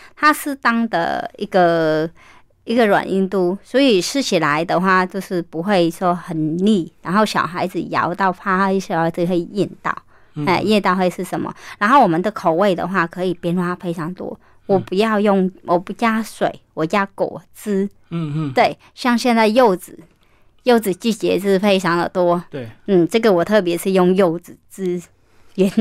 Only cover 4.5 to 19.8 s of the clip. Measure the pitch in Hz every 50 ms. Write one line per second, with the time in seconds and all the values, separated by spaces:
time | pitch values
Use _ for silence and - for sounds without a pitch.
4.5 | 147 156 170 - 160 165 185 190 185 185 185 180 - 190 185 - 190 175 170 -
5.5 | - 160 170 208 208 180 170 165 165 - 190 175 175 175 - - 170 160 156 151
6.5 | 160 175 190 214 220 185 160 - _ _ - - 180 214 214 202 - 156 - -
7.5 | 185 - 156 180 - 170 - 165 165 123 - 160 175 185 196 185 175 - - 202
8.5 | 185 185 196 190 190 196 190 - 185 165 165 165 165 180 175 175 185 170 175 -
9.5 | - 202 160 - - - - - - - - _ _ - _ _ - 151 147 196
10.5 | 175 - - 202 214 202 185 190 180 190 185 180 - - 180 - 175 165 170 -
11.5 | 180 - - - - - 202 214 269 285 233 185 160 165 185 214 214 - - 170
12.5 | 160 170 208 202 175 160 170 175 196 185 165 165 - 180 185 190 165 - - 170
13.5 | 170 185 175 175 175 - - 175 170 180 151 175 190 - 208 - - - _ _
14.5 | _ _ _ - 196 185 - - 185 190 220 226 214 202 208 208 196 196 185 185
15.5 | - - - - 175 175 180 - 202 - 240 226 220 220 214 - - - 196 -
16.5 | - - _ _ - 151 160 160 208 202 196 196 - - 185 - - - - _
17.5 | - - - 214 202 190 196 196 - _ _ - 170 170 160 147 143 160 156 139
18.5 | 127 254 214 156 143 _ _ - _ - - 247 240 220 247 247 233 226 220 214
19.5 | 214 262 254 214 185 175